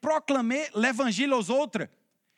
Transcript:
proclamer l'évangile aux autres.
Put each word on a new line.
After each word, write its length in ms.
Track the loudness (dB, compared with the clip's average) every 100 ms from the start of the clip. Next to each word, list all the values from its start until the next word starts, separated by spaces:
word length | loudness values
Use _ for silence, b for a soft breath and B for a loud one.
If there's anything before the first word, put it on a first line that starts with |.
proclamer 600 | -2 -2 0 0 0 -2 -4 0
l'évangile 580 | 0 2 0 0 0
aux 160 | 0 2
autres. 360 | 0 0 -4 -8 _ _ _ b